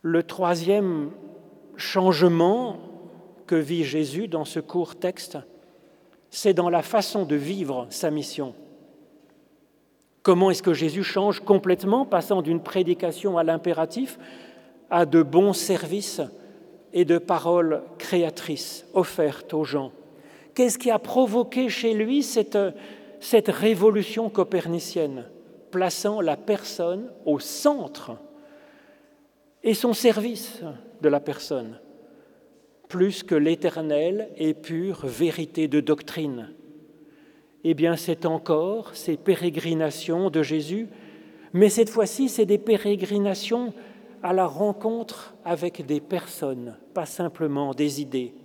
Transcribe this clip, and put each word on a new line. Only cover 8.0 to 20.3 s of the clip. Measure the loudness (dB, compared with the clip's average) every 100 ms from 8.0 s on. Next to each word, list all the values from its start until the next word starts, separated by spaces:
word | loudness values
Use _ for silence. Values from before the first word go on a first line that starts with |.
| -2
mission. | -2 -6 -8 -8 -10 -20 -20 -20 -20 _ _ _ _ _ _ _ _ _ _ _ _
Comment | 4 6 6
est-ce | 4
que | 2
Jésus | 2 0 -2
change | -4 0 0 0
complètement, | 4 4 4 0 2 0
passant | 2 0 2 -2
d'une | 0 -2
prédication | -2 -2 0 0 -2 -2 -2 0
à |
l'impératif | 2 0 0 0 -2 -2 -6 -8 -20 -20 -20 -20 -20 -20 _
à | 2 4
de | 4
bons | 6 4 4
services | 2 -2 -2 -2 -6 -6 -6 -8 -8 -20 -20 -20 -20 _
et | 0 4
de | 4
paroles | 2 -2 2 2 2 0 -4 -14
créatrices | -2 0 0 -4 -8 -8 -8 -12 -4
offertes | -2 0 0 -2 -2 -6
aux | -4
gens ? | -2 -4 -4 -12 -20 -20 -20